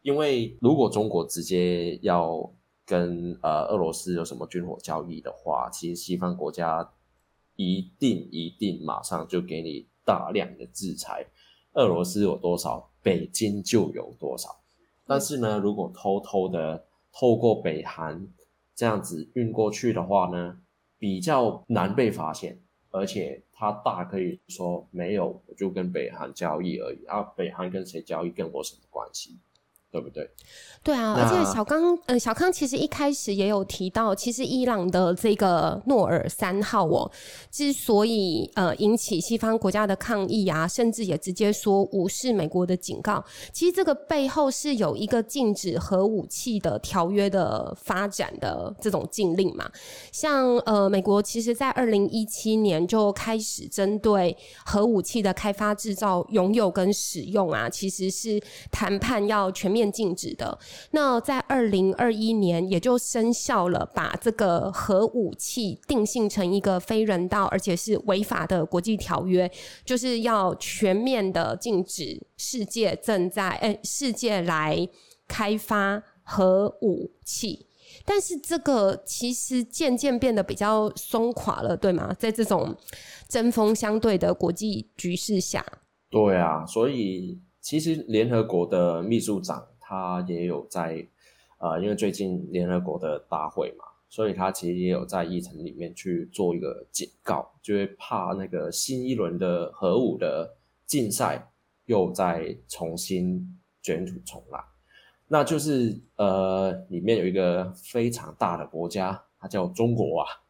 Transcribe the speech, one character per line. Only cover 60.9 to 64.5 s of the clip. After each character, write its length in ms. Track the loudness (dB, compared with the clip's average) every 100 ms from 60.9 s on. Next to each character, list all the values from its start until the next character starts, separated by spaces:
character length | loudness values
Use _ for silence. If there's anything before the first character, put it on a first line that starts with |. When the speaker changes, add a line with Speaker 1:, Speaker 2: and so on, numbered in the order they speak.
Speaker 2:
那 300 | 2 4 2
在 180 | 0 -2
二 240 | 0 2
零 300 | 4 4 2
二 180 | 4 2
一 220 | 2 2
年 340 | 4 4 2 2
也 100 | 2
就 200 | 2 2
生 340 | 2 0 2
效 360 | 2 2 2 2
了， 220 | 0 -2
把 200 | -2 -2 0
这 100 | -2
个 380 | 2 4